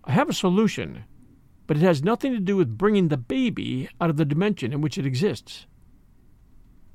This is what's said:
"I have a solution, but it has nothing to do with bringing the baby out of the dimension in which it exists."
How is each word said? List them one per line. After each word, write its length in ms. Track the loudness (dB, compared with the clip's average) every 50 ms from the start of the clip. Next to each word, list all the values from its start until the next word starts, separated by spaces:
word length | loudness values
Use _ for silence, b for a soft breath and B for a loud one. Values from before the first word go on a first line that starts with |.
| -4
"I 80 | 0 2
have 160 | 2 2 2
a 60 | 0
solution, 720 | 0 2 2 4 4 2 2 0 -2 -6 -8 -10 -14 -18 -20 -20 -20 -20 -20 -20 -20 -20 -20 -20 _ -4
but 120 | -2 0 2
it 40 | 4
has 200 | 4 4 4 2
nothing 300 | 0 0 0 0 -2 -2
to 60 | -2
do 160 | 0 0 2
with 220 | 2 0 0 0
bringing 320 | 0 2 2 4 4 2 2
the 80 | 0
baby 720 | -2 -4 -4 -2 0 0 0 -2 -4 -4 -6 -4 -6 -6 -8 -6 -2
out 120 | 0 0
of 80 | 2 2
the 80 | 0
dimension 480 | 0 0 0 0 0 0 -2 -4 -4 -4
in 80 | -2 -4
which 160 | -4 -4 -4
it 80 | -4
exists." 600 | -4 -2 0 -2 -2 -2 -4 -10 -16 -20 -20 -20 -20 -20 -20 -20 -20 -20 -20 _ _ _ -20 _ -20 -20 _ _ _ -20 -20 -20 -20 -20 -20 -20 -20 -20